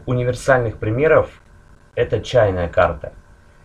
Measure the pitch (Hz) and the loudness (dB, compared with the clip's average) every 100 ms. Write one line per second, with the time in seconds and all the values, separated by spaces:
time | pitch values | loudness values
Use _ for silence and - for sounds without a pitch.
0 | - 123 123 120 - 127 117 - 107 117 | -4 -2 -2 -4 0 0 0 -4 -4 0
1 | 156 143 95 - _ - - - _ - | 4 4 2 -8 _ -20 -20 -20 _ -6
2 | 120 107 - 123 107 92 85 - 87 80 | -2 -4 0 2 2 0 -2 0 0 -2
3 | - - - - - - | -12 -16 -20 -20 -20 -20